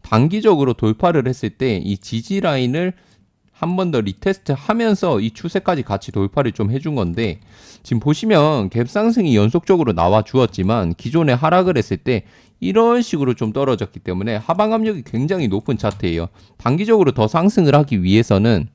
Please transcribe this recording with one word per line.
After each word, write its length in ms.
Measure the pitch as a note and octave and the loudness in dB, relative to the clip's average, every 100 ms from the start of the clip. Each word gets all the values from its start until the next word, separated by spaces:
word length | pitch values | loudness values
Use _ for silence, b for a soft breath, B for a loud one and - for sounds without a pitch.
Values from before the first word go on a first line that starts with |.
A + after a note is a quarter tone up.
단기적으로 680 | - A2 C#3 G#3 G#3+ E3 C#3 | -2 2 2 2 2 4 2
돌파를 560 | A#2+ A2 A2 F3+ E3 B2+ | 0 0 0 0 0 -2
했을 220 | B2+ A2 | -4 -6
때 280 | - C3 G2+ | -4 -2 -2
이 180 | F2 G2 | -4 -6
지지 440 | - A2+ - G3 | -6 -8 -6 -4
라인을 540 | F3+ C#3 B2 C#3+ F3+ F#3 b b _ _ _ | -2 -2 -2 -2 -4 -6 b b _ _ _
한 240 | _ - F3+ | _ -4 -2
번 160 | F#3 | 0
더 80 | C#3 | 0
리테스트 520 | G#2 F#2+ G3 F#3+ - C#3 | -2 -4 -4 -4 -4 -4
하면서 640 | - A3 A3+ G3+ F#3 A#2+ | -2 -2 0 0 0 -2
이 100 | A2 | -2
추세까지 540 | - E3+ F#3+ F#3+ E3 | -6 -6 -4 -2 -2
같이 260 | A2+ G2+ - | -2 -6 -6
돌파를 400 | - G2 - B2+ | -4 -4 -2 -4
좀 220 | - G#2 | -2 -2
해준 240 | C3 D3 C#3+ | -2 -4 -4
건데, 420 | F2+ E2+ A2+ E2 B B B B | -4 -2 -4 -6 B B B B
지금 160 | - A#2+ | -6 -2
보시면 680 | C#3+ D#3 A3 F#3+ D3+ D3 F#2+ | 0 0 2 4 4 2 -2
갭 200 | A2+ B2 | -2 -2
상승이 480 | - A3 A#3 F3 A2 | 0 0 2 2 4
연속적으로 560 | G#2 E3+ - F#3 C3+ | 4 2 2 2 2
나와 300 | E2+ F2 G#2+ | 2 2 2
주었지만 720 | G#2 C3 A#2+ - F#2 A2+ F2+ | 2 0 0 0 -2 0 -2
기존에 380 | E2+ A#2+ D#3 D#3 | -4 -4 0 0
하락을 460 | B2 D#3 F3+ F#3 D3+ | 2 2 2 2 0
했을 180 | - - | -2 -4
때 280 | - A#2 - b b b | -2 -4 -4 b b b
이런 420 | F#3 G3+ A#3 A#3+ | -2 2 2 2
식으로 340 | A#3 D#3+ C3+ | -2 -2 -2
좀 180 | A#2+ A2+ | -2 -2
떨어졌기 480 | G#2+ C#3 A2+ A2 - | -2 0 -2 -4 -10
때문에 340 | - F2+ G#2 G#2+ | -8 -6 -4 -4
하방 360 | A2+ E3+ G#3+ | -4 -2 -2
압력이 320 | A3+ A3 F#3+ - | -2 -2 -6 -6
굉장히 400 | A2+ C#3+ F#3+ B2+ | -4 -2 -2 -2
높은 320 | G2 - A#2+ | -2 -4 -4
차트예요. 480 | A2 G2 F#2 E2 E2+ _ b b | -4 -4 -4 -4 -6 _ b b
단기적으로 540 | A#2 D3 G#3+ A3 D3+ | -2 -2 2 2 2
더 160 | A#2+ G#2+ | 2 0
상승을 460 | E3 F#3 G#3 D#3+ C#3+ | 2 0 2 4 4
하기 260 | C#3+ G#2+ | 4 0
위해서는 640 | F2+ G2+ A#2 G2 A2 G#2 D2+ | 2 2 4 2 2 0 -2